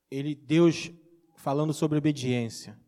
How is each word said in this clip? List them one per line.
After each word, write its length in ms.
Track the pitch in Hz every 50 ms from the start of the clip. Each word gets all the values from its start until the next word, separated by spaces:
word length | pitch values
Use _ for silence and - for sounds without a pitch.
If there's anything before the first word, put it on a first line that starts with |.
| _ -
Ele, 240 | 135 139 139 151 143
Deus 580 | 139 131 120 156 165 170 165 160 - - - - - _ _ _ _ _ _ _
falando 380 | - - 147 135 147 156 156 147
sobre 240 | - 165 151 151
obediência. 840 | 151 143 156 147 131 127 127 123 123 117 110 - - - 104 110 - _